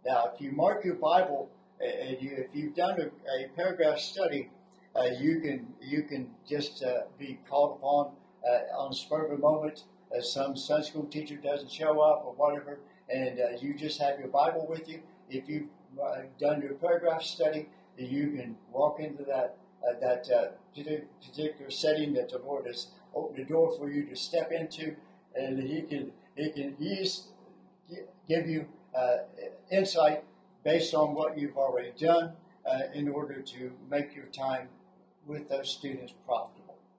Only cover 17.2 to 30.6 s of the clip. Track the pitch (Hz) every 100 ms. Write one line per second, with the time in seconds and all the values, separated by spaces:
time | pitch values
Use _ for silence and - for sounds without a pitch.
17.2 | - - 156 156 147 - - - 127 139
18.2 | 147 143 120 110 - 127 147 147 151 143
19.2 | 139 131 123 - - _ 120 120 127 123
20.2 | - 120 - - - 147 147 151 - -
21.2 | 135 - 151 - 139 - 156 156 147 131
22.2 | 117 123 135 139 120 120 - - - -
23.2 | - - 131 160 160 - 143 147 143 127
24.2 | - 165 160 165 160 156 160 151 - -
25.2 | _ 131 135 131 131 160 160 143 127 -
26.2 | - 135 156 143 139 139 165 190 190 -
27.2 | - - - - - _ _ 180 - -
28.2 | - 160 165 160 139 - - - 123 123
29.2 | - - - - - 196 185 165 151 151
30.2 | - _ _ _